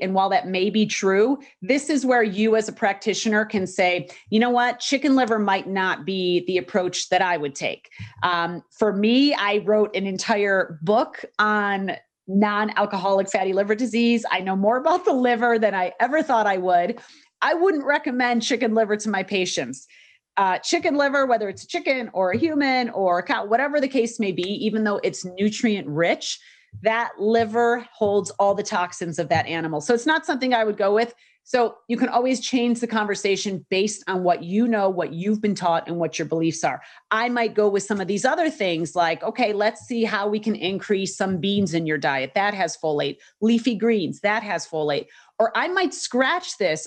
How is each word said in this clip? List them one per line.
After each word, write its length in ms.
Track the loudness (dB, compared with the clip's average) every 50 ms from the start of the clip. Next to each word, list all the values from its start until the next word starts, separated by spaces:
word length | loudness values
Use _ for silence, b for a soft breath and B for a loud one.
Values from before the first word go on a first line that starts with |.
| -2
And 100 | -2 0
while 160 | 2 2 2
that 180 | 2 0 0
may 220 | 0 -2 0 0 2
be 160 | 2 2 0
true, 540 | 0 0 0 0 2 4 4 4 4 2 -2 B B B B -2
this 260 | 0 0 0 0 0
is 160 | -2 0 2
where 180 | 4 4 4 4
you 340 | 2 0 0 2 2 2
as 120 | 2 0 -2
a 60 | -4
practitioner 720 | -2 0 0 0 0 -2 -4 -2 -2 0 0 2 2 0
can 200 | 0 -2 -2 -2
say, 400 | -2 0 2 2 2 2 0 -4 B B B B B
"You 100 | 2 2
know 120 | 4 4
what? 300 | 4 2 2 2 0 -4
Chicken 360 | -4 -2 -2 0 2 2 4
liver 220 | 4 4 2 2 0
might 280 | 2 2 0 0 -2
not 380 | -2 -2 -2 0 -2 -2 -4 -4
be 400 | -4 -4 -2 0 2 0 0 0
the 120 | 0 -2 -2
approach 500 | -2 -2 -2 -2 -2 -2 -4 -6 -4 0
that 140 | 0 2 2
I 160 | 2 0 -2
would 160 | -2 -6 -8
take." 340 | -6 -6 -6 -6 -8 _ -20 B B -18 B B B -2
Um, 400 | 0 0 0 -2 -2 -4 -8 -12 _
for 220 | _ -2 0 0 0
me, 400 | 2 2 2 4 4 4 2 2
I 300 | 0 -2 0 0 -2 0
wrote 320 | 2 2 2 2 0 -2
an 100 | -4 -4
entire 720 | -4 -6 -6 -2 -2 0 0 2 2 2 0 0 -2 -6 -8 -2
book 420 | 2 2 2 2 0 -4 -16 -16 -10 _ 0
on 540 | 0 2 2 2 0 0 -2 -2 -2 -4 -6 -8 _ _ _ _ _
non-alcoholic 1040 | -2 2 2 2 2 2 0 -2 -2 0 -2 -2 -2 -2 -2 -2 0 2 0 0 0
fatty 240 | 0 0 0 0 0
liver 200 | 0 0 0 0
disease. 520 | -2 -2 -2 0 2 2 4 2 2 0 -2
I 100 | -4 -2
know 160 | -2 -2 0
more 200 | 2 2 2 2
about 300 | 2 2 2 2 2 2
the 80 | 2 2
liver 440 | 2 4 2 2 2 2 2 2 4
than 160 | 2 2 2
I 200 | 0 -2 -2 0 0
ever 220 | 0 2 2 0 0
thought 240 | 2 2 2 2
I 120 | 2 0 0
would. 420 | 2 4 4 4 4 2 -2 B B B B B B B B -2
I 140 | 0 0 2
wouldn't 320 | 2 2 2 2 2 0
recommend 560 | 0 0 0 0 -2 -2 0 0 2 2 0 0
chicken 320 | 0 0 0 0 0 2
liver 240 | 2 2 2 0 -2
to 100 | -2 -4
my 140 | -4 -4 -4
patients. 640 | -2 -2 -2 -2 -2 -2 -6 -6 -6 -8 -14 -16 _ b b b b b b b _ -2
Uh, 200 | 0 2 2 0 -2
chicken 360 | -2 -2 -2 0 0 0 2
liver, 300 | 2 2 2 2 2 2
whether 220 | 2 2 0 0 -4
it's 160 | -8 -10 -12
a 20 |
chicken 420 | -8 -8 -6 -2 -2 -2 -2 -2 -6 -2
or 180 | -2 0 0
a 80 | 0 0
human 520 | 0 0 0 0 0 2 2 0 0 -2
or 280 | -2 0 0 2 2 0
a 40 | 0
cow, 200 | -2 -2 -2 0
whatever 360 | 0 2 2 2 2 0 0
the 80 | -2 0
case 320 | 0 0 0 0 0 -2
may 100 | -2 -2
be, 120 | -2 -2 -4
even 420 | -4 -4 -2 -2 -2 0 0 0
though 160 | 0 -2 0 -2
it's 220 | -4 -4 -4 -12
nutrient 640 | -12 -6 -2 -2 -2 0 0 0 0 0 0 -4 -4
rich, 500 | -2 0 2 2 0 -2 -4 -8 -10 -10 b b b b b b b -2 0
that 280 | 0 2 2 -2 -4 -4 -2
liver 640 | 0 2 2 2 2 2 2 2 2 2 2 0 -4 -8 -4
holds 380 | -2 0 2 2 2 0 -2 -2 0
all 160 | 2 2 2
the 80 | 0 -2
toxins 560 | -4 -2 -2 -2 -2 -4 -8 -8 -8 -4 -4
of 100 | -2 0
that 160 | 2 0 0
animal. 340 | 0 -4 -4 -4 -4 -4 -4
So 140 | 0 0 0
it's 120 | 2 2
not 180 | 2 0 0 0
something 300 | -2 -4 -2 0 2 2
I 80 | 2 2
would 140 | 2 0
go 180 | 0 2 2 4
with. 180 | 2 2 0 -4 b b b b b b
So 340 | -2 0 2 2 2 -2 -6 _ -6
you 80 | -2
can 140 | -2 0 0
always 300 | 0 2 2 2 0 0
change 400 | -2 -2 0 0 2 2 0 0
the 60 | -2
conversation 800 | -2 -2 -2 -2 -2 -2 -2 0 0 0 0 -2 -4 -6 -6 -6 -2
based 340 | 0 0 0 0 -2 -6 -6
on 160 | -4 -4 0 2
what 200 | 2 2 2 0
you 260 | -2 0 0 2 2
know, 220 | 2 2 2 2
what 240 | 0 0 -4 -4 -4
you've 260 | -4 -2 -2 -2 0
been 140 | 0 -2 -2
taught, 340 | 0 0 0 0 0 -2 -4
and 80 | -4
what 220 | -4 -4 -4 -2 -4
your 100 | -4 -2
beliefs 340 | -2 0 0 0 -2 0 -2
are. 200 | -2 -4 -4 B B B B B B
I 200 | -2 0 0 0
might 240 | 0 0 0 0 0
go 160 | 2 2 2
with 140 | 2 0 -2
some 180 | -2 -4 -4 -2
of 40 |
these 200 | -2 -2 0 0
other 240 | 0 2 2 0 0
things 440 | 0 -2 -2 -2 -2 -2 -4 -4 0
like, 280 | 0 0 0 0 -2 -4
"Okay, 320 | -6 -2 0 0 0 0
let's 320 | 0 0 0 -2 -4 -8
see 180 | -6 -4 -2 -2
how 240 | 0 -2 -2 -2 -2
we 120 | -2 -2
can 140 | -2 -2 -4
increase 640 | -2 -2 -4 -4 -4 -2 0 0 0 0 -4 -4
some 220 | -2 -2 -2 -2 -2
beans 340 | 0 0 0 2 0 0 0
in 140 | -2 -2
your 100 | -2 -2
diet. 360 | -2 -2 -2 -2 -2 -4 -4 -2
That 180 | 0 0 0 0
has 240 | -2 -4 -4 -4
folate. 400 | -4 -4 -2 0 0 -2 -2 -4 -8 b b b b
Leafy 360 | 2 2 4 4 2 0 -2
greens, 440 | 0 0 2 2 2 0 -2 -6 -4
that 220 | -2 -2 -2 -2 -4
has 240 | -4 -6 -6 -6
folate." 400 | -6 -6 -4 -2 -2 -2 -2 -4 -8 b b b b b 0
Or 180 | 0 0 2
I 120 | 0 -2 0
might 260 | 0 0 0 -2 -2
scratch 640 | -6 -10 -4 0 0 2 2 0 -2 -4 -8 -6 -2
this 280 | 0 0 0 -2 -4